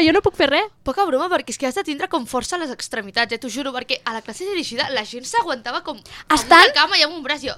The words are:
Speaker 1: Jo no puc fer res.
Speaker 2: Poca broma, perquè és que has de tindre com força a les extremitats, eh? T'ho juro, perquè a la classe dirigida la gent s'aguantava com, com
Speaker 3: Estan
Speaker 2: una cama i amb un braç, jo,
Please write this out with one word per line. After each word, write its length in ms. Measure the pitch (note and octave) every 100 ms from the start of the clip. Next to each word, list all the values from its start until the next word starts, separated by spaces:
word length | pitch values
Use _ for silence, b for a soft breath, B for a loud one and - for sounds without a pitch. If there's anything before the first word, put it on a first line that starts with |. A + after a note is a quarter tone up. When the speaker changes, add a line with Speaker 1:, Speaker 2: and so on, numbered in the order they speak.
Speaker 1:
Jo 80 | D#4+
no 100 | F#4+
puc 120 | G4 -
fer 120 | C#4+
res. 140 | D4 G#4+ -
Speaker 2:
Poca 220 | - C4
broma, 240 | G4 C4 F4
perquè 220 | E4 C4
és 80 | -
que 80 | C4
has 80 |
de 100 | C4+
tindre 240 | D4+ C#4+ F#4
com 160 | E4 A#3
força 300 | B3+ - F4+
a 20 |
les 120 | D#4
extremitats, 640 | - - A#3+ G3 A3+ A#3
eh? 60 | A3+
T'ho 100 | B3+
juro, 240 | A3 C#4
perquè 280 | B3+ B3 B3+
a 100 | A#3+
la 80 | A3+
classe 220 | A3+ A3
dirigida 440 | F#4+ F#4+ - A#3 -
la 140 | B3
gent 200 | G#3 A#3+
s'aguantava 580 | B3 A4+ F4 C4 A#3+ D4+
com, 140 | E4+ A3+
com 360 | - - -
Speaker 3:
Estan 300 | D4+ - E4+
Speaker 2:
una 80 | F4+
cama 240 | D4 D#4+ F#4+
i 40 |
amb 120 | D4+
un 80 | E4+
braç, 200 | C4+ D4
jo, 80 | C4+